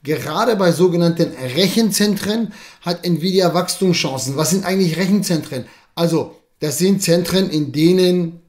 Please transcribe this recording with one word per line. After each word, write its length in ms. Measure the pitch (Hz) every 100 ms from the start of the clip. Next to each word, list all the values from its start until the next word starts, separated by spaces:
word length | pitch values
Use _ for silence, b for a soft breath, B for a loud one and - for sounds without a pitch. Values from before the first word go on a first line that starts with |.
Gerade 520 | 135 151 131 160 240 208
bei 160 | 185
sogenannten 600 | 156 180 170 170 170 151 - 127 135
Rechenzentren 960 | 190 233 226 - 208 202 190 220 220 B B B
hat 240 | 170 175 175
Nvidia 480 | 165 175 190 175
Wachstumschancen. 840 | 165 175 - 190 170 151 131 120 143
Was 140 | 151
sind 140 | 190 180
eigentlich 320 | 190 180 156
Rechenzentren? 680 | 185 202 - 165 143 131 120 B B -
Also, 400 | 170 160 - - _ _
das 180 | 151 -
sind 260 | 185 196
Zentren, 460 | 170 170 175 185 190
in 220 | 156 139
denen 680 | 139 165 185 180 180 170 170